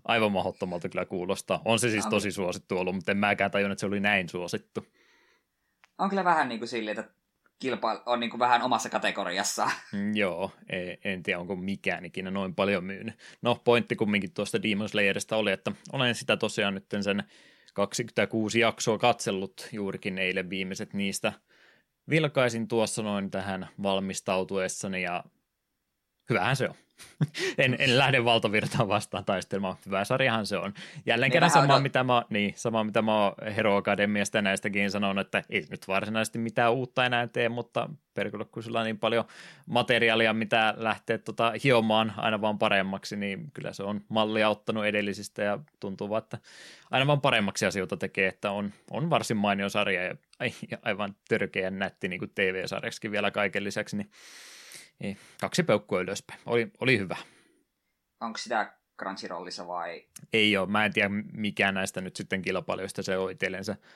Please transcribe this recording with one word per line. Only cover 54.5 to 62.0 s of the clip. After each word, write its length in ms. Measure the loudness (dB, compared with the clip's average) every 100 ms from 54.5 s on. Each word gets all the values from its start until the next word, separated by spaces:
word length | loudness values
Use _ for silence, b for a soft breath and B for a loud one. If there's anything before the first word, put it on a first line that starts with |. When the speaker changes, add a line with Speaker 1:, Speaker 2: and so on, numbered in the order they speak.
| B B B B _
Speaker 1:
ei, 160 | -10 -10 B -8
kaksi 220 | -2 0
peukkua 380 | 2 2 2 -2
ylöspäin. 400 | -2 -6 -10 -14 -2
Oli, 240 | -2 -2 -2
oli 180 | 2 2
hyvä. 180 | 0 -8 B B B B _ _ _ _ _ _
Speaker 2:
Onko 180 | -8 -8
sitä 340 | -4 -2 -2 -8 _ -10
Crunchyrollissa 680 | -8 -8 -8 -10 -10 -12 -8
vai? 380 | -8 -8 -10 -16 -20 -2
Speaker 1:
Ei 240 | 2 4 4
oo. 100 | 2
Mä 180 | 2
en 80 | 2
tiedä, 160 | 2 0 0 -6
mikä 400 | -6 -4 0 0
näistä 280 | 0 -4 -6